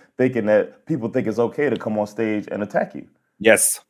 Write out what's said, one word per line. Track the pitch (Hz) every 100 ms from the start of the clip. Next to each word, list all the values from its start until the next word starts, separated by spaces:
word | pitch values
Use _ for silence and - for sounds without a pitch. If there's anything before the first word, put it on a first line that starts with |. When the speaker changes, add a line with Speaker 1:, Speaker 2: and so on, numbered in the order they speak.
| _ -
Speaker 1:
thinking | 131 123 104
that | 107 95 - -
people | 156 110
think | 131 107
it's | 107
okay | 117 - 143
to | 113
come | 117 107
on | 104
stage | - 113 107 101
and | 104
attack | 101 - -
you. | - - _ _ _
Speaker 2:
Yes. | 107 107 - - -